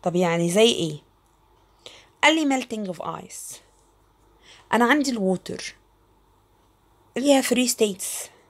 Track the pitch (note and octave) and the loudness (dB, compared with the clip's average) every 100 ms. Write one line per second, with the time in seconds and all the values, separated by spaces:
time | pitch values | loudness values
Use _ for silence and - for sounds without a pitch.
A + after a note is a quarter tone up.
0 | F3+ E3+ F3 E3+ E3+ F#3 A3+ - D#3+ D3+ | -2 0 2 2 2 4 4 4 -4 -8
1 | _ _ _ _ _ _ _ _ - - | _ _ _ _ _ _ _ _ -20 -20
2 | _ _ D4+ D#4+ D4 C4+ B3 A3 G3+ E3 | _ _ 2 2 0 -2 -4 -10 -8 -8
3 | - E3 - - - - _ _ _ _ | -8 -10 -14 -18 -16 -18 _ _ _ _
4 | _ _ _ _ - - _ A3 A#3+ D4 | _ _ _ _ -20 -20 _ 0 2 2
5 | C#4 A#3 F#3+ F#3 - - - - _ _ | 0 -2 -2 -2 -6 -12 -12 -16 _ _
6 | _ _ _ _ _ _ _ _ _ _ | _ _ _ _ _ _ _ _ _ _
7 | _ - C#4+ C4+ B3+ B3 B3 - G#3+ F#3 | _ -4 2 2 4 0 0 0 -2 -2
8 | - - - _ | -10 -10 -14 _